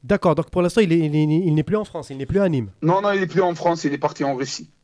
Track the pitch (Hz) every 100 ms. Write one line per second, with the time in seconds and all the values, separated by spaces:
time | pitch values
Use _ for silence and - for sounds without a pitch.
0 | 123 196 185 151 156 180 175 - 202 170
1 | 156 151 151 156 185 151 151 208 214 170
2 | 143 135 135 190 196 143 107 - 156 185
3 | 202 196 185 175 180 165 175 165 147 139
4 | 147 147 139 131 135 - 160 _